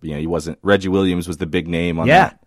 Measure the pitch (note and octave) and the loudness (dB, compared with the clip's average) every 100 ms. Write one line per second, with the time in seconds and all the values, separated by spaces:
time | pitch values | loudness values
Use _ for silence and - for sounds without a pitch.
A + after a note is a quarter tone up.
0 | D#2 D2 D#2+ E2+ D#2+ D2+ F#2+ G2+ F#2 F#2+ | -10 -8 -4 -4 -6 -6 2 2 2 0
1 | F#2+ F2+ E2+ D#2 E2+ F2+ E2 E2 F2 E2 | 2 0 -4 -6 -4 -4 -2 -2 -2 0
2 | G2 E3+ - - | 4 4 4 -4